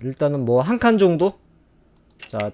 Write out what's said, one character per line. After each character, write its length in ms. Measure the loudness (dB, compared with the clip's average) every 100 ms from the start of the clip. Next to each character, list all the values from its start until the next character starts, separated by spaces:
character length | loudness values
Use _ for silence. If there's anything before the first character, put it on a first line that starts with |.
일단은 420 | -10 -4 -2 -2
뭐 160 | 0 0
한 160 | 0 0
칸 200 | 2 4
정도. 400 | 4 2 -2 -4 _ _ _ _ _ _ _ _ -12
자, 220 | -8 -8